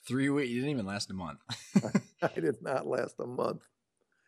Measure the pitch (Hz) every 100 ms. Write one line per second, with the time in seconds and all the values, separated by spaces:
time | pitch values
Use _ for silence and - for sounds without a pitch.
0 | - 123 139 143 131 120 135 139 95 101
1 | - 95 85 73 - - - - 107 -
2 | - - 165 - 160 - - 135 147 127
3 | 120 - 123 127 123 - - _ _ _
4 | _ _